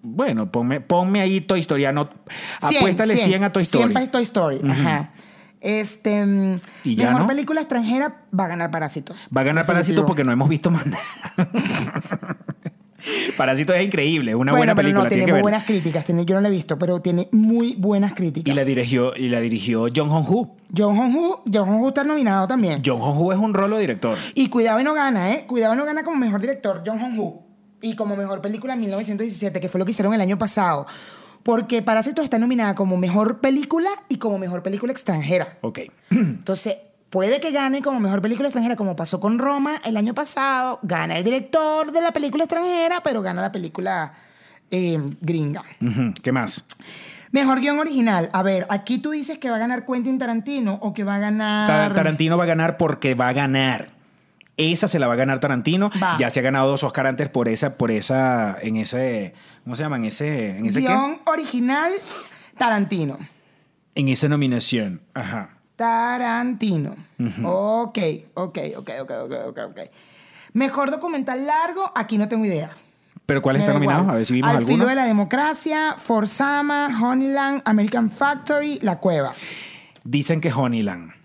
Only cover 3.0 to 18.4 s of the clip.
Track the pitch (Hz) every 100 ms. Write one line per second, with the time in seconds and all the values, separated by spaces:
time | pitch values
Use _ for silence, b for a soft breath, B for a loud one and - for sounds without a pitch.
3 | 220 240 196 185 202 196 175 - 233 226
4 | 262 262 233 208 165 135 139 143 160 147
5 | 151 B B B B _ - 214 208 -
6 | 214 208 202 196 190 185 - B - -
7 | 240 247 214 277 294 311 302 247 220 254
8 | 294 302 - 190 185 170 170 160 151 160
9 | 143 - - 131 135 156 165 175 170 196
10 | 190 160 131 120 139 156 175 165 143 -
11 | - - - - 175 208 285 - 208 -
12 | - 185 185 - - - 170 - _ _
13 | B 139 B - 135 131 151 180 196 170
14 | 151 165 120 113 131 143 - - 196 196
15 | 196 196 180 196 202 214 214 208 160 160
16 | 156 170 175 190 208 190 - 143 180 175
17 | 175 175 180 220 220 233 233 247 190 202
18 | 202 196 180 147